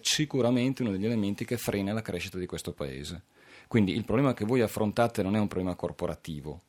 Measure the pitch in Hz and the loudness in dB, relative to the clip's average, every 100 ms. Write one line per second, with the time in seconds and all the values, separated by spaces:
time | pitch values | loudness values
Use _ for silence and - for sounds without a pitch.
0 | - - 151 135 117 127 127 131 117 95 | 2 0 0 2 2 4 2 0 -2 0
1 | 107 113 101 104 117 120 - 101 98 110 | 0 2 0 -2 -4 -4 -2 0 0 -2
2 | 110 87 92 92 90 82 - - 69 65 | -4 -6 -6 -6 -6 -6 -6 -6 -6 -6
3 | 76 87 - _ - - - 117 98 87 | -10 -12 -14 _ -20 -20 0 4 4 2
4 | - 113 139 117 107 127 107 - 107 107 | 2 2 2 2 2 2 2 2 0 2
5 | 117 - 92 107 101 92 92 87 80 - | 2 2 2 2 2 0 -2 -2 -4 -4
6 | 85 78 - 73 73 71 | -4 -4 -8 -8 -8 -12